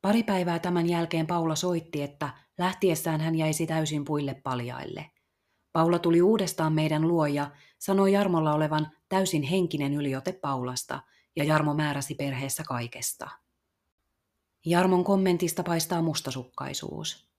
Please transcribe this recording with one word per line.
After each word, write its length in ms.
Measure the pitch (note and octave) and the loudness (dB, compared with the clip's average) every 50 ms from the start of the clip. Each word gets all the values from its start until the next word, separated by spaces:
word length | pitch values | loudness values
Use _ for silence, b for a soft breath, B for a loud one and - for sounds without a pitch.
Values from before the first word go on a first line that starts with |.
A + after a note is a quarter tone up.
Pari 220 | - F#3+ G#3+ A#3 A3+ | 2 2 2 2 2
päivää 360 | - G3+ F#3 F3+ F3 E3+ E3+ | 2 0 0 0 0 -2 -2
tämän 300 | E3+ F3+ F3 E3+ E3+ E3+ | -2 0 0 0 2 2
jälkeen 380 | F3 E3+ E3+ E3 - E3 D#3+ D#3 | 0 0 -2 0 0 -2 -2 0
Paula 280 | F3+ E3+ E3 E3 D#3 | 0 0 0 0 -2
soitti, 460 | D#3 - F3+ F3 E3 D#3+ E3 - D3 | -2 -2 -2 -2 -2 -4 -6 -8 -6
että 320 | C#3+ C#3+ C#3+ _ D3 C#3+ B B B B B - | -6 -6 -8 _ -8 -8 B B B B B -4
lähtiessään 640 | F3 F#3 F#3 - - F#3 F3+ D#3+ - E3+ D#3+ D#3 | -4 -4 -2 2 2 2 2 2 -2 -2 -2 -2
hän 140 | D#3 E3 E3 | 0 0 0
jäisi 320 | D#3+ D#3+ D#3 D#3 D#3 E3 D#3+ | 0 0 0 0 0 -2 -2
täysin 380 | D#3+ D#3+ D#3 D3+ D3+ D3 C#3+ | 0 -2 -2 -2 -2 -4 -2
puille 280 | - D3+ D3 C#3+ C#3 B2+ | -2 -2 -2 -2 -4 -6
paljaille. 760 | C3+ _ C3+ C3 B2 A#2+ A#2+ B2 B2+ C#3 - - - D#3 - _ _ _ _ _ _ _ _ _ _ _ _ _ | -6 _ -4 -4 -4 -4 -6 -8 -10 -10 -10 -10 -12 -14 -16 _ _ _ _ _ _ _ _ _ _ _ _ _
Paula 260 | E3 E3 E3+ F3 E3+ | 2 4 4 4 2
tuli 220 | E3+ E3+ E3+ E3+ | 4 4 6 6
uudestaan 520 | F3 F#3+ A3 G#3 G3 E3+ - - E3 D#3 D#3 | 6 6 6 4 2 -2 -2 -2 0 2 2
meidän 340 | D#3 D#3 D#3 D#3 D3+ D#3 E3 | 2 2 2 2 2 2 4
luo 180 | F3 E3 D#3 | 4 4 2
ja 260 | D3 C#3+ D3 D3 C#3+ b b b b b b | 2 0 -2 -4 -4 b b b b b b
sanoi 320 | - - G3 G3 G3 G3 G3 | -4 0 2 4 4 6 6
Jarmolla 400 | G3 G3+ G3 F3 E3 D#3 D3+ D3+ | 4 4 4 2 2 2 2 2
olevan 380 | D3+ D#3 D3+ D#3 D3+ D#3 D#3 - _ _ _ | 2 2 2 0 0 -2 -4 -8 _ _ _
täysin 340 | F#3+ F#3+ F#3+ F#3 - D#3 C#3+ | 0 0 0 2 0 0 0
henkinen 500 | C3 F3 F#3+ F3+ E3 - D3+ C#3+ C#3 C#3+ | 2 0 0 0 0 0 -2 -2 0 -2
yliote 400 | D3 C#3+ C#3 C3+ C3 C3+ F3+ F#3 | 0 -2 -2 -4 -4 -4 -6 -8
Paulasta, 680 | - - C#3+ C#3 C3 B2 B2+ B2+ C3 - - - C#3+ b b b b b b b | -6 -4 -4 -4 -2 -4 -4 -6 -8 -6 -6 -8 -10 b b b b b b b
ja 80 | D#3+ C#3+ | -4 0
Jarmo 300 | D3+ D#3 D3+ D3 D3+ D3 | 2 4 4 4 2 0
määräsi 420 | D3+ D3+ D3+ C#3+ C#3 C#3 - C#3 | 0 0 -2 -2 -4 -6 -8 -6
perheessä 480 | - C#3+ C#3 C3+ B2+ C#3 C3+ - - D#3 | -6 -4 -4 -4 -4 -6 -6 -6 -8 -6
kaikesta. 680 | - C3 A#2+ A#2 A#2 - - - - - _ - - - - _ _ _ _ _ _ _ _ _ _ _ _ _ _ _ _ _ _ _ _ _ _ _ _ _ | -6 -6 -6 -6 -8 -8 -8 -8 -8 -8 _ -12 -16 -16 -20 _ _ _ _ _ _ _ _ _ _ _ _ _ _ _ _ _ _ _ _ _ _ _ _ _
Jarmon 380 | D#3+ E3+ F3 F#3 F#3 F#3 F3+ F3+ | 0 2 4 4 4 4 2 4
kommentista 600 | F#3 G3+ F#3+ F#3+ F#3+ F3 E3+ F#3 E3+ E3 - E3+ | 2 2 2 4 2 2 2 0 -2 -2 -4 -2
paistaa 380 | E3+ E3+ E3 D#3+ - F#3 E3+ | -2 -2 -2 -2 -2 -2 0
mustasukkaisuus. 1300 | E3 E3 D3+ - - C3+ B2 C3 A#2+ - _ - C#3 C3+ - - - - - - D#3+ D#3+ - - _ _ _ | 0 0 -2 -4 -6 -6 -8 -8 -10 -12 _ -10 -10 -8 -8 -8 -10 -10 -10 -8 -10 -10 -10 -12 _ _ _